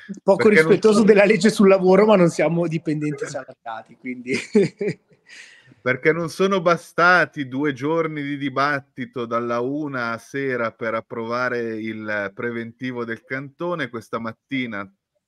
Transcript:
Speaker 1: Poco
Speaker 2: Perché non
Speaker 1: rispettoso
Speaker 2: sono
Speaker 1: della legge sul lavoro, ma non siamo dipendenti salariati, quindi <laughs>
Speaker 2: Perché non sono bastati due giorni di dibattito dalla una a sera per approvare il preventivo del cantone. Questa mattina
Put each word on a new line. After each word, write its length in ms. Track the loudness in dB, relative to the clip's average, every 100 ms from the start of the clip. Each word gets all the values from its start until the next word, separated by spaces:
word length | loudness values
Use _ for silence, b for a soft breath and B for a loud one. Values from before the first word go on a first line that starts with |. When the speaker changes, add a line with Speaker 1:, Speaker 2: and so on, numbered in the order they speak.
| B -4
Speaker 1:
Poco 280 | 0 4 6
Speaker 2:
Perché 140 | 6
non 60 | 6
Speaker 1:
rispettoso 260 | 4 4
Speaker 2:
sono 120 | 4 6
Speaker 1:
della 180 | 6
legge 240 | 6 4 2
sul 200 | 4 6
lavoro, 380 | 6 6 6 6
ma 100 | 6
non 120 | 4
siamo 380 | 2 0 0 -2
dipendenti 580 | -4 -4 -4 -4 -6
salariati, 720 | -8 -10 -14 -18 -14 -14 -16 -16
quindi 340 | -12 -12 -6
<laughs> 1500 | -8 0 2 2 -2 -8 -8 _ _ _ -20 -20 _ _ _
Speaker 2:
Perché 320 | -4 0 0
non 160 | 0 -4
sono 320 | -2 0 2
bastati 840 | 0 0 -2 2 4 4 2 -4 -8
due 260 | -4 -4
giorni 480 | -4 -4 -2 -4 -6
di 160 | -8 -6
dibattito 880 | -6 -2 -2 -2 -8 -14 -12 -8 -6
dalla 340 | -4 -4 -4
una 500 | -4 -6 -6 -6 -6
a 80 | -8
sera 540 | -10 -8 -4 -4 -6
per 220 | -6 -6
approvare 840 | -6 -8 -10 -6 -4 -4 -4 -6 -6
il 560 | -8 -8 -6 -4 -6
preventivo 720 | -6 -8 -8 -10 -10 -10 -8
del 180 | -8 -10
cantone. 680 | _ -10 -10 _ -8 -6 -6
Questa 280 | -10 -8 -8
mattina 760 | -8 -12 _ -6 -6 -8 -12 _ _ _